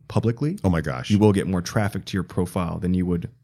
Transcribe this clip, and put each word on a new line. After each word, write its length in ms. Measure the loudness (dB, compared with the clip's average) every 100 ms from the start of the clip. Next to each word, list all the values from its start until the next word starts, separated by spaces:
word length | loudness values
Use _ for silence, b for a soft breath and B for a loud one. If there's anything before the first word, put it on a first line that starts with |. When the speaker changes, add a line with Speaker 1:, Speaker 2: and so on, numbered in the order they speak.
| -4
Speaker 1:
publicly, 520 | 0 0 -2 -4 0
Speaker 2:
Oh 60 | 2
my 120 | 2
gosh. 280 | 0 -4 0
Speaker 1:
you 80 | 4
will 140 | 6
get 140 | 4 2
more 140 | -2
traffic 440 | -2 -2 -2 -4 -6
to 80 | -4
your 60 |
profile 540 | -4 -4 -2 -2 -4 -4
than 160 | -2
you 120 | 0 0
would 240 | -2 -4 -14